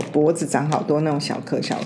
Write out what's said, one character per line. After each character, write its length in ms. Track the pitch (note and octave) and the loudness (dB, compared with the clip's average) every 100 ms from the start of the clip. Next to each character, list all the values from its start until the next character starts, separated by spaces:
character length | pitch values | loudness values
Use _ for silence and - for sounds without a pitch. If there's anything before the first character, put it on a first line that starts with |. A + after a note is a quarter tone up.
| - | 0
脖 180 | D#3 D3+ | 2 4
子 140 | E3 D3 | 2 0
长 260 | - D3+ | 0 0
好 100 | D3 | 0
多 200 | - D3+ | 2 2
那 100 | D#3 | 2
种 80 | C#3+ | 0
小 200 | C#3+ - - | -2 -6 -4
颗 160 | C3 | -4
小 160 | - - | -2 -4